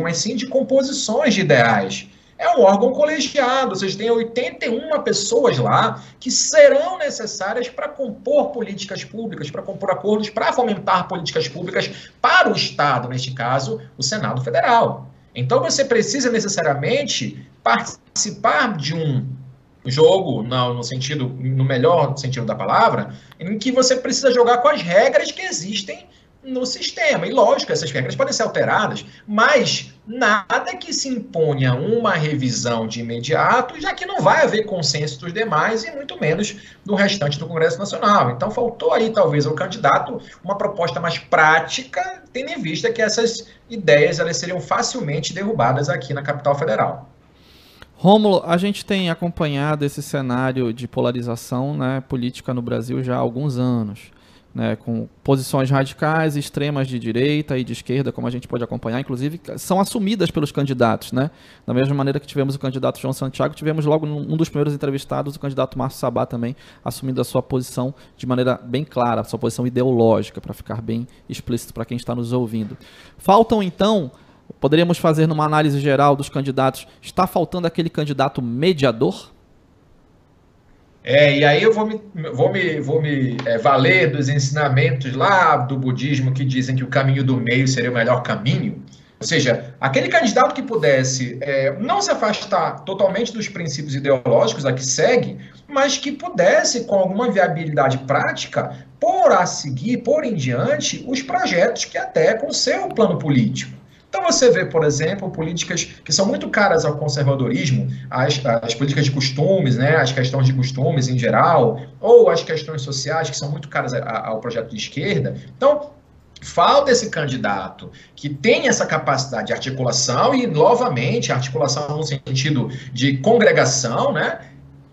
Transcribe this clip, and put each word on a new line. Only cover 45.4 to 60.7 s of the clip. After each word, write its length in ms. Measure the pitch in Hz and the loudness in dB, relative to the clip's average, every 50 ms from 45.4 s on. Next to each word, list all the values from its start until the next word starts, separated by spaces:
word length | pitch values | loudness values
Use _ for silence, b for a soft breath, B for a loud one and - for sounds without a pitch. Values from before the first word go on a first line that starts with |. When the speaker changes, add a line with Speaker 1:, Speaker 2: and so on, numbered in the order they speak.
| 202 214 220 - 117 123 135 - 147 160 | -4 -2 0 0 2 2 2 0 0 -2
Speaker 1:
aqui 220 | 175 - - - | -2 -4 -4 -6
na 120 | 135 139 143 | -8 -6 -4
capital 340 | 147 139 - - 143 139 | -4 -6 -2 0 0 0
federal. 540 | - 165 156 - - 139 - - - - - _ _ b b b b b b b b b b b b b b b | 2 0 0 0 0 0 -2 -2 -8 -12 -20 _ _ b b b b b b b b b b b b b b b
Speaker 2:
Rômulo, 460 | - - 180 208 220 214 208 190 - - | 2 4 6 6 6 6 4 4 2 2
a 120 | 160 170 | 0 0
gente 280 | 175 185 202 202 - - | 0 0 -2 -4 -4 -4
tem 240 | - 208 190 185 170 | -2 -2 0 0 -2
acompanhado 760 | 165 - 175 170 - - 170 151 143 139 143 151 151 147 143 | -2 -2 -4 -6 -4 -2 -2 -2 -2 -2 -2 -2 -2 -2 -2
esse 180 | 143 - - 139 | -4 -4 -6 -8
cenário 720 | - - 143 131 127 123 123 131 131 127 131 123 117 113 | -6 -4 -4 -2 -2 -2 -2 -2 -2 -2 -2 -2 -2 -4
de 120 | 127 123 | -6 -10
polarização, 880 | - - 127 123 120 123 123 120 120 117 117 - - 127 123 135 143 151 | -8 -4 -2 -2 0 -2 -2 -4 -6 -6 -8 -6 -6 -6 -4 -4 -4 -4
né, 280 | 147 135 127 135 135 127 | -4 -4 -4 -4 -4 -6
política 460 | - 139 127 120 127 - - - - 127 | -6 -6 -4 -4 -6 -6 -8 -8 -6 -6
no 80 | 123 | -6
Brasil 400 | 120 120 120 117 113 123 127 131 | -4 -4 -4 -4 -4 -4 -6 -4
já 140 | 127 123 123 | -4 -2 -2
há 40 | 127 | -2
alguns 380 | 123 120 117 123 147 147 127 | -2 -2 -4 -4 -4 -4 -2
anos, 540 | 123 127 127 123 117 110 104 101 - - - b b b b b b b b _ | -2 0 0 0 -2 -2 -4 -8 -12 -16 -20 b b b b b b b b _
né, 220 | - 113 113 110 | -4 -4 -4 -4
com 320 | - - 120 117 113 113 - - _ _ | -4 -6 -6 -6 -6 -6 -8 -14 _ _
posições 480 | - 139 135 127 - - 139 135 127 | 0 0 0 0 -2 -2 -2 0 2
radicais, 640 | 139 135 135 135 - - 160 151 156 160 160 156 143 | 2 0 0 -2 -4 -4 -2 0 0 0 0 0 -2
extremas 540 | 147 143 - - 147 143 147 147 139 135 127 | -4 -6 -6 -6 -4 -4 -2 -2 -2 -4 -4
de 100 | 127 120 | -4 -6
direita 580 | 113 117 110 120 131 147 147 151 147 - 139 | -4 -2 0 0 2 2 0 -2 -2 -2 -4
e 60 | 127 123 | -4 -4
de 80 | 110 | -4
esquerda, 400 | 117 - - - 123 135 135 131 | -8 -8 -6 -4 -2 -2 -2 -4
como 160 | - - 120 | -4 -4 -6
a 20 | 120 | -6
gente 200 | 123 123 - - | -6 -6 -8 -6
pode 140 | - 120 117 | -6 -6 -4
acompanhar, 360 | - 117 117 - 117 113 127 | -6 -6 -6 -6 -4 -4 -4
inclusive 400 | 139 - 131 120 135 151 160 170 - - - | -4 -6 -6 -4 -4 -6 -6 -8 -12 -12 -12
são 220 | - - - 185 190 | -12 -4 -2 0 0
assumidas 500 | 196 - - 240 196 196 233 196 180 165 | 0 0 -2 -2 -2 -2 0 0 -2 -2
pelos 220 | - 170 151 143 | 0 -2 -2 -2
candidatos, 600 | - 143 139 135 | -2 -4 -2 -2